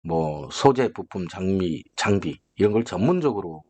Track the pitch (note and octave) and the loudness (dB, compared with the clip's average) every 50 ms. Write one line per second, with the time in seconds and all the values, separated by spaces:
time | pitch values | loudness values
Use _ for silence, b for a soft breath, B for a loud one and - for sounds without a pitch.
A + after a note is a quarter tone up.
0 | _ E2 E2 E2 D#2+ D#2 D2+ D2 C#2+ C2 - - - C#3 C3 B2+ B2+ A2 - - | _ -2 -2 0 0 -2 -4 -6 -10 -10 -8 4 4 6 6 6 0 0 -2 -6
1 | F2+ _ - G2 F2+ E2 - - F#2+ F#2+ G2 F#2+ F#2 E2+ D#2+ C#2+ - _ _ - | -14 _ -8 -8 -8 -8 -8 -4 -2 0 2 2 0 0 -2 -6 -8 _ _ -4
2 | - G#2 G2+ G2 E2+ D#2+ C#2+ - _ _ _ - G2 G#2 G#2 A2 A#2 - - F2+ | 0 2 2 2 0 -4 -8 -8 _ _ _ 0 2 2 4 2 0 0 -2 0
3 | G#2 D3 F3+ F3+ D#3 C#3+ A2 G2+ F2+ E2+ D#2+ D#2 - _ | 2 2 2 2 0 -2 -2 -2 -8 -10 -14 -16 -20 _